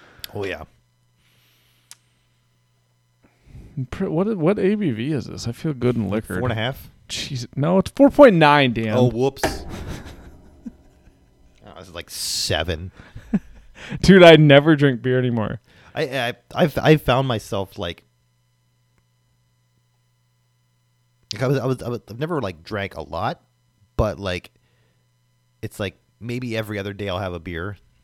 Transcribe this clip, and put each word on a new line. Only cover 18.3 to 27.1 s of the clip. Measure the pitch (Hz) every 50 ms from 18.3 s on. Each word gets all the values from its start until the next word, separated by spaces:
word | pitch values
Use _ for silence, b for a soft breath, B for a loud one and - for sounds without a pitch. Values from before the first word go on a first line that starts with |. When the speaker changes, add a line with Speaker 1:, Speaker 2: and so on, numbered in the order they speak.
| _ _ _ _ _ _ _ _ _ _ _ _ _ _ _ _ _ _ _ _ _ _ _ _ _ _ _ _ _ _ _ _ _ _ _ _ _ _ _ _ _ _ _ _ _ _ _ _ _ _ _ _ _ _ _ _ _ _ _ _ -
Speaker 1:
like, | 120
I | 131
was, | 127 143 135
I | 110
was, | 131 131 117
I | - 120
was, | 120 107 - -
I've | 101 117
never, | 147 160 175 143
like, | 117 95 85 76 85
drank | - 110 101 98 95 -
a | 80
lot, | 78 73 80 82 101 127 - - _ _ _ _ _ _ _ _ _ _ _ -
but, | 110 107 82 78
like, | 98 95 90 90 - - _ _ _ _ _ _ _ _ _ _ _ _ _ _ _ _ _ _ _ _ _ _
it's, | - 110 - -
like, | 104 95 - _ _ _ _ _
maybe | - 117 120 127 127 123 110
every | 110 110 104 107 101
other | 98 101 98
day | 98 104 101